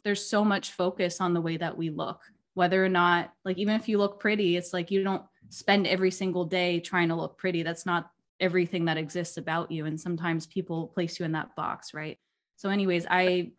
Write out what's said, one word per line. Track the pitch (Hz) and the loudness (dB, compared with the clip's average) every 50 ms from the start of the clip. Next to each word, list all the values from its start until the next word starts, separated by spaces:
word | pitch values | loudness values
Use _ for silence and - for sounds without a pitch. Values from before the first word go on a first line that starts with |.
| - | -2
there's | 208 202 196 - | -2 -2 -2 -2
so | - 220 208 214 | 0 2 2 4
much | 214 196 190 - - | 4 2 0 -2 -4
focus | - - 175 185 180 - 180 175 170 - | -4 -2 -2 -2 0 0 -2 -2 -2 -2
on | 185 175 175 | 0 0 0
the | 170 | 0
way | 165 165 165 | 0 -2 -2
that | 160 170 156 - | -4 -4 -4 -4
we | - 165 160 | -4 -4 -4
look, | 151 165 - - - - - - _ _ _ _ - | -4 -4 -6 -6 -8 -10 -16 -20 _ _ _ _ 0
whether | 185 180 170 190 190 190 | 2 4 4 6 4 4
or | 190 | 4
not, | 185 175 175 175 170 175 - - - _ - | 4 4 6 6 4 2 0 -2 -8 _ -6
like, | 190 185 | -4 -2
even | 180 208 208 214 | 0 0 0 0
if | 220 214 - | 0 0 0
you | 214 | 2
look | 202 202 202 202 - | 2 2 0 0 -2
pretty, | - 208 214 214 202 170 175 | 0 0 2 2 2 2 2
it's | 175 175 - - | 2 0 -2 -4
like, | 180 170 175 | -4 -2 0
you | 196 196 190 | 0 0 2
don't | 196 190 - - - _ _ - - | 0 -2 -2 -6 -10 _ _ -20 -16
spend | - - - 202 202 202 185 | -14 -4 2 4 4 4 4
every | - 185 185 190 185 | 2 2 2 2 2
single | 185 - 190 185 170 180 175 | 0 0 -2 -2 0 0 -2
day | 160 190 180 175 180 175 170 | 0 0 0 2 2 0 -2
trying | 170 - 185 175 170 170 | -2 0 0 2 2 2
to | 165 | 0
look | 165 160 156 - | -2 -4 -6 -6
pretty. | - - 185 175 165 165 | -4 -4 -2 -2 -2 -2
That's | 165 170 - - | -4 -6 -6 -2
not | 185 170 170 165 - _ _ _ _ _ - | -2 -2 -2 -2 -6 _ _ _ _ _ -2
everything | 180 180 170 180 175 170 - 175 165 | -2 2 2 2 0 0 0 0 0
that | 165 156 | 0 0
exists | 156 160 151 - 180 170 - - | 0 -2 -4 -4 -6 -6 -6 -8
about | 165 160 165 160 170 - - | -8 -6 -4 -2 -2 -2 -4
you. | 165 160 151 | -6 -6 -4
And | 156 156 160 | -4 -6 -6
sometimes | - 180 175 160 175 170 165 160 160 | -4 -4 -4 -2 -2 -2 -2 -2 -4
people | - - 190 180 - 165 165 160 | -6 -6 -6 -4 -4 -4 -6 -6
place | - - 185 170 165 - - | -6 -4 -4 -4 -4 -4 -4
you | 175 | -4
in | 160 160 | -2 -2
that | 156 - - - | -4 -4 -6 -8
box, | - - - - - - - - | -6 -6 -6 -6 -8 -10 -14 -12
right? | 156 156 156 - - _ _ _ _ _ _ _ | -10 -10 -10 -12 -14 _ _ _ _ _ _ _
So | - - 196 | -6 -2 0
anyways, | 196 208 196 185 175 170 170 - | 0 2 2 2 2 0 2 2
I | 180 185 185 180 180 180 175 - - | 2 4 4 4 2 2 0 -4 -8